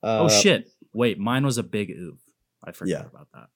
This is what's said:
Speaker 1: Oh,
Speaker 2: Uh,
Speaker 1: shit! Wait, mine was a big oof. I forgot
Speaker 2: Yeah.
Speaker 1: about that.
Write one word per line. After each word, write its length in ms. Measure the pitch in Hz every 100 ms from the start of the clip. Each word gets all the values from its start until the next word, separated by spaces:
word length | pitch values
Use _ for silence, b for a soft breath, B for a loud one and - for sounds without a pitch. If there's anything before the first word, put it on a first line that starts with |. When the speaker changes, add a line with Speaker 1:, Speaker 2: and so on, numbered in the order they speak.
Speaker 1:
Oh, 240 | 107 110 107
Speaker 2:
Uh, 20 |
Speaker 1:
shit! 420 | 107 139 143 - _ -
Wait, 260 | 107 120 92
mine 260 | 104 127
was 140 | 143 117
a 40 |
big 280 | 90 104 101
oof. 280 | 73 87 - _ _ _ _
I 80 | -
forgot 160 | - -
Speaker 2:
Yeah. 160 | 78 60
Speaker 1:
about 220 | - 76
that. 160 | - 57